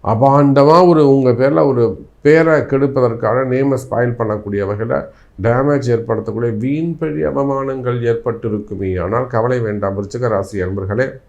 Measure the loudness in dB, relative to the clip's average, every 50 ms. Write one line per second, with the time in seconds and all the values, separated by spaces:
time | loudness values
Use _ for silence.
0 | -2 -2 0 2 4 4 6 6 4 6 6 6 6 6 6 6 6 6 6 6
1 | 6 4 4 4 4 2 2 2 2 2 2 2 2 2 2 2 0 0 -2 -6
2 | -16 -20 _ _ _ 4 6 6 4 4 2 0 0 0 0 0 0 0 2 0
3 | 0 0 0 -2 -2 0 0 0 0 0 0 0 0 0 -2 -2 -4 -4 -2 -2
4 | 0 -2 -2 -4 -4 -4 -4 -4 -4 -4 -4 -4 -2 -4 -4 -6 -4 -4 -4 -4
5 | -4 -8 _ _ _ _ _ -4 -2 0 0 2 2 0 0 0 0 0 -2 -2
6 | -2 -4 -4 -4 -4 -6 -6 -4 -4 -4 -4 -4 -4 -4 -2 -2 -4 -4 -4 -6
7 | -6 -6 -4 -4 -4 -4 -2 -2 -2 -2 -2 -4 -4 -6 -6 -6 -4 -4 -4 -2
8 | -2 -2 -2 -2 -4 -6 -6 -4 -6 -4 -4 -4 -6 -8 -8 -6 -4 -4 -4 -4
9 | -4 -2 -2 -4 -4 -2 -4 -2 -2 -2 -2 -2 -2 -4 -4 -4 -4 -4 -4 -4
10 | -8 -8 -6 -6 -2 -2 -2 -2 -4 -4 -6 -6 -4 -4 -4 -6 -6 -4 -2 -2
11 | -2 -4 -6 -14 _